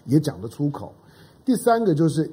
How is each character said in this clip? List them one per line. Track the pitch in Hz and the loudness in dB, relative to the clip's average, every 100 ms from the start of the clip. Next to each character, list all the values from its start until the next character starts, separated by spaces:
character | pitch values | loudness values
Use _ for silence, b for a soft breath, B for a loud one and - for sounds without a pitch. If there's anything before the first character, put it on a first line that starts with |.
| - | 0
也 | 143 | 0
讲 | 151 87 | 0 -4
得 | 113 | -10
出 | - 147 | -4 -4
口。 | 143 - - b b b b | -4 -12 -18 b b b b
第 | - 240 | -2 0
三 | 240 233 | 2 2
个 | 220 151 | 2 2
就 | 160 | 2
是 | 143 156 | 0 -4